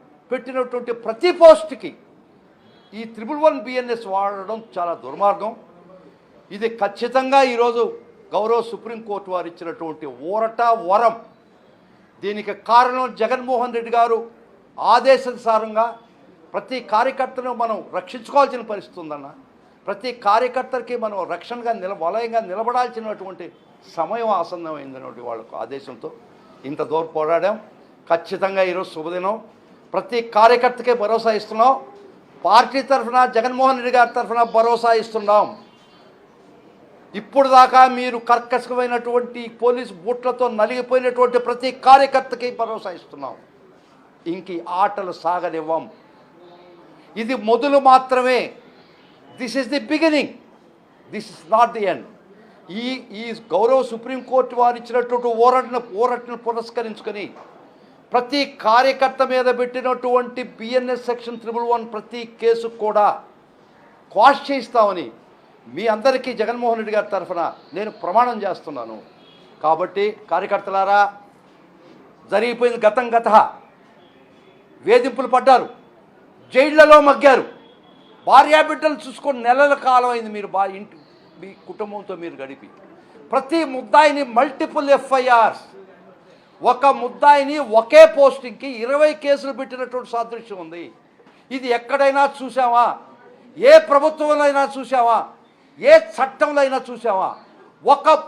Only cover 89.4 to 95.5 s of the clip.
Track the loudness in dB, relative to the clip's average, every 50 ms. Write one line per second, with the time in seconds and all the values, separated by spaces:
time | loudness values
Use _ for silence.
89.4 | -2 -10 -10 -10 -10 -12 -10 -12 -10 -8 -8 -12 -10 -6 -6 -6 -6 -6 -10 -16
90.4 | -14 -16 -14 -14 -14 -14 -14 -16 -16 -18 -20 _ _ _ _ _ _ -20 _ _
91.4 | _ -12 -12 -10 -4 -2 -4 -4 -2 -4 -2 2 2 2 4 2 2 0 0 -6
92.4 | -12 -8 -4 -2 0 2 2 2 2 2 0 -6 -12 -20 -20 -20 -20 -20 -20 _
93.4 | _ -20 -10 2 6 10 10 10 10 8 2 4 4 2 0 0 0 0 2 2
94.4 | 2 2 2 2 0 -2 -4 -8 -8 -4 0 0 2 2 2 0 0 -4 -14 _
95.4 | _ _